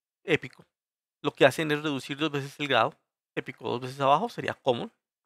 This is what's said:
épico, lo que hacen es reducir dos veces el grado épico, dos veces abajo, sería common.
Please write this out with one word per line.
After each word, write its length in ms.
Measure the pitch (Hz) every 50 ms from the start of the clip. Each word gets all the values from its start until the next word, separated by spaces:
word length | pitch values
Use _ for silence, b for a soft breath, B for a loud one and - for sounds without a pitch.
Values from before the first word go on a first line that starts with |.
| _ _ _ _ _
épico, 420 | - 165 - - 131 - - - _ _ _ _ _ _ _ _ _ _ _
lo 100 | - 147
que 140 | - - 160
hacen 260 | 135 131 - 165 156
es 120 | 147 147 151
reducir 340 | 156 143 131 - - 147 139
dos 140 | 156 156
veces 280 | 143 143 135 139 - -
el 80 | 147 143
grado 320 | 135 117 113 143 - _ _ _ _ _ _ _ _
épico, 340 | - 143 - 127 - - 117
dos 100 | 117 120
veces 200 | 131 127 131 139
abajo, 260 | 143 135 143 156 208 240
sería 280 | - - - - -
common. 360 | - _ 139 123 117 - 226 - _ _ _ _ _ _